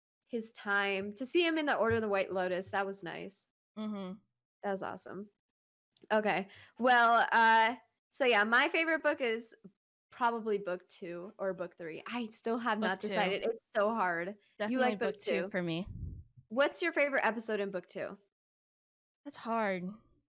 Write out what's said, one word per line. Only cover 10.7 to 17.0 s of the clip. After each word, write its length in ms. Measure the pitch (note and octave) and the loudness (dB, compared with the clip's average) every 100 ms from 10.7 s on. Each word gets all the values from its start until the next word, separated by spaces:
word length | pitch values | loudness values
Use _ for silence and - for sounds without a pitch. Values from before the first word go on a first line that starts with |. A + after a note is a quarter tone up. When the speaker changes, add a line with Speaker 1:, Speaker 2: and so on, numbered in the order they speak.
| F3+ - | -6 -8
Speaker 1:
two 440 | - F3 F3 F#3+ - | -14 -10 -10 -12 -6
or 140 | G3 | -4
book 240 | F3+ E3+ - | -4 -8 -10
three. 260 | E3 D#3+ - | -12 -10 -8
I 200 | A#3+ A3 | -8 -8
still 280 | - A3+ A#3 | -6 -4 -2
have 200 | A#3 A3 | 0 0
Speaker 2:
Book 20 | |
Speaker 1:
not 180 | F#3+ F#3+ | 0 -2
Speaker 2:
two. 140 | G#3 | -2
Speaker 1:
decided. 300 | G#3 F#3+ G3 | 0 0 0
It's 300 | A3+ A#3 - | -2 -4 -4
so 160 | G#3+ G#3 | 2 2
hard. 420 | A3+ F#3 E3+ F3 G#3 _ - G#3 | 2 0 0 -4 -8 _ -6 -2
You 140 | B3+ | 2
Speaker 2:
Definitely 0 | |
Speaker 1:
like 200 | B3 G3+ | 2 2
book 180 | - - | -2 -2
Speaker 2:
book 20 | |
two 240 | G#3 - | -2 -2
Speaker 1:
two? 80 | F#3+ | 0
Speaker 2:
for 100 | F#3+ | -2
me. 260 | F3 D#3+ G#3 - - - - - _ | -2 -2 -6 -10 -10 -12 -18 -20 _
Speaker 1:
What's 320 | A#3 D4 - | 0 0 0
your 120 | E4+ | -2
favorite 320 | E4 | 2